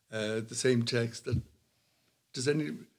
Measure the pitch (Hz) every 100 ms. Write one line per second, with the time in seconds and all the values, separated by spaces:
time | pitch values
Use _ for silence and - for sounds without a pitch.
0 | - 110 107 110 110 117 131 120 117 120
1 | 117 - - 123 - _ _ _ _ _
2 | _ _ _ - 131 151 151 - -